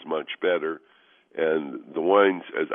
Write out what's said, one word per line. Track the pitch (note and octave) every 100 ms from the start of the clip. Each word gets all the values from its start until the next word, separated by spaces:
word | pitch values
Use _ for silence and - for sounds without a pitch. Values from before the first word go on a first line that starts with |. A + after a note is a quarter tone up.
| D#2+
much | D#2 C#2+ -
better, | F#2 F2 D#2 D#2+ _ _ _ _ _ -
and | D#2+ D#2 C#2+ A#1+ D2
the | D#2
wines, | E2 G2+ G2 F#2 - -
as | D#2